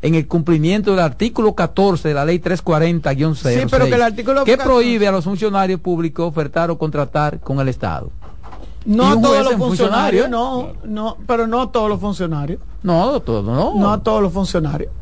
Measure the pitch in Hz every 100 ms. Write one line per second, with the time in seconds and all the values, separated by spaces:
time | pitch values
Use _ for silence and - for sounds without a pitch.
0 | 147 165 151 170 156 165 156 202 202 190
1 | 165 123 226 233 214 - 165 - 202 170
2 | 156 147 147 175 160 180 - 156 165 170
3 | 147 135 156 156 135 120 - 262 254 240
4 | 233 214 226 269 277 262 277 254 240 233
5 | 202 190 165 196 214 196 190 185 180 170
6 | 170 139 170 160 143 165 165 165 160 147
7 | 139 151 147 - - 139 135 123 107 78
8 | - - - - - - - - - 214
9 | 262 277 240 277 262 233 170 175 233 220
10 | 294 196 254 233 254 254 - - 226 214
11 | 220 220 - 233 226 233 254 240 214 202
12 | 202 185 175 156 143 180 - - 190 165
13 | 208 285 - 113 101 123 226 208 202 214
14 | - 214 196 180 185 180 151 143 - -